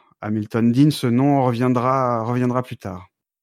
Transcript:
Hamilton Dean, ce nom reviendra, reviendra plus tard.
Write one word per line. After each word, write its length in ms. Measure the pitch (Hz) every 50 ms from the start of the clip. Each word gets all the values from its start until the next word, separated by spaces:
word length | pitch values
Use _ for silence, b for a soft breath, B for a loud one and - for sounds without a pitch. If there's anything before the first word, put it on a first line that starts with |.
| B B B _
Hamilton 480 | 110 107 110 110 107 - - 113 113 120
Dean, 200 | 120 131 147 151
ce 180 | 143 - - 120
nom 340 | 117 127 135 143 143 139
reviendra, 800 | 127 127 117 113 127 127 127 123 120 127 131 135 127 123 120 113
reviendra 400 | 110 120 123 123 127 123 120 127
plus 140 | 123 - 120
tard. 320 | - - 101 90 90 92 - _ _ _ _ _ _